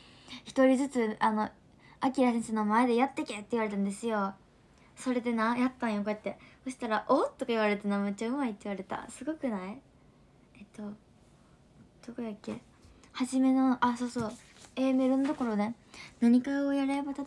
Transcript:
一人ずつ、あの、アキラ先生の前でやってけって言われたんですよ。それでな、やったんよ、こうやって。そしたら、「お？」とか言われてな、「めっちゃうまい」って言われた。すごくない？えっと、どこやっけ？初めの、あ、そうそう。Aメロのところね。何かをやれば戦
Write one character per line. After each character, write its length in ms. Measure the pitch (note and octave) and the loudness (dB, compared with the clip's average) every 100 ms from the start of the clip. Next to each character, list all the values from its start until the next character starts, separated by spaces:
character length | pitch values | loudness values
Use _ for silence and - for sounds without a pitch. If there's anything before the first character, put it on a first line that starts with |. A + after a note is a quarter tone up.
| - - - B3 | -20 -20 -20 -18
一 200 | - - C4 | -4 4 6
人 100 | B3+ | 6
ず 120 | C#4 | 2
つ、 280 | B3 A3 G#3+ | 0 -2 2
あ 100 | A3 | 2
の、 200 | G#3+ G#3+ - - - - - | 2 -4 -8 -20 -20 -20 -4
ア 100 | C4+ | -2
キ 140 | C4+ | 4
ラ 80 | B3 | 2
先 100 | A#3 | 2
生 80 | A3+ | -2
の 100 | A3 | -2
前 220 | G#3 A3 B3 | 2 4 4
で 100 | A#3 | 4
や 100 | C4+ | 2
っ 80 | |
て 100 | - | -2
け 120 | D4+ G#3+ | -8 -8
っ 40 | |
て 80 | G#3 | -4
言 80 | A#3 | -2
わ 40 | |
れ 60 | A3 | 0
た 60 | G3+ | 0
ん 80 | |
で 80 | G3 | -2
す 140 | G3 A#3 | -2 -4
よ。 280 | G#3+ G3 - _ _ _ - - - | -2 -2 -6 _ _ _ -20 -20 -8
そ 160 | B3+ | -2
れ 80 | B3 | -2
で 120 | A#3 | 0
な、 240 | A3+ A3 A#3+ | 0 0 2
や 100 | B3+ | 0
っ 60 | - | 0
た 80 | A3+ | -2
ん 80 | |
よ、 80 | G#3 | -2
こ 40 | G3+ | -2
う 40 | |
や 60 | G#3+ | -4
っ 40 | |
て。 180 | - - - - | -6 -10 -18 -14
そ 60 | C4 | -14
し 60 | - | -8
た 120 | A#3 | -4
ら、 160 | G#3+ - | -4 2
「お？」 160 | C4+ B4 - | 2 2 -4
と 20 | |
か 60 | B3 | -2
言 100 | A3+ | 2
わ 80 | G#3+ | 2
れ 100 | G3+ | 0
て 100 | G#3 | -2
な、 100 | G3+ | -2
「め 100 | G3+ | -2
っ 40 | |
ち 100 | G3+ | -4
ゃ 40 | A3+ | -4
う 40 | |
ま 140 | C#4 B3 | -2 -4
い」 40 | |
っ 20 | |
て 100 | G3+ | -6
言 80 | G#3 | -8
わ 40 | F#3+ | -10
れ 80 | |
た。 220 | F#3+ - A3+ | -8 -10 -10
す 140 | - | -10
ご 100 | C4 | -8
く 140 | D#4 C4 | -6 -4
な 220 | G3+ F#3 | -4 -8
い？ 80 | C4 - _ - _ _ _ _ - | -12 -18 _ -20 _ _ _ _ -20
え 60 | |
っ 40 | G#3 | -20
と、 80 | - G#3 G#3 _ _ _ - _ - _ - - _ - | -14 -14 -14 _ _ _ -20 _ -20 _ -20 -20 _ -14
ど 60 | |
こ 100 | A#3+ | -8
や 100 | A3+ | -8
っ 20 | G#3 | -8
け？ 180 | - G#3+ - _ - - - | -10 -10 -12 _ -20 -20 -16
初 260 | - B3+ C4 | -6 -2 4
め 140 | C4 | 4
の、 260 | C4 C4 B3 | 6 4 4
あ、 120 | A#3+ A#3+ | 0 0
そ 100 | B3 | -4
う 20 | |
そ 180 | B3 A3 | -4 -6
う。 60 | - - - - - | -10 -20 -20 -14 -2
A 160 | C4 | 2
メ 160 | C4 C4 | 2 4
ロ 80 | C4+ | 2
の 100 | C#4 | 0
と 80 | |
こ 100 | D4+ | -2
ろ 120 | A#3+ G#3 | -2 0
ね。 180 | G#3+ - - - - - | -2 -4 -16 -20 -20 2
何 220 | A#3 B3 | 4 4
か 240 | C#4 C#4 C#4 | 4 -2 0
を 60 | |
や 120 | C#4 | 0
れ 180 | C4+ C#4 | 0 -2
ば 100 | C#4+ | -4
戦 120 | C#4 | -6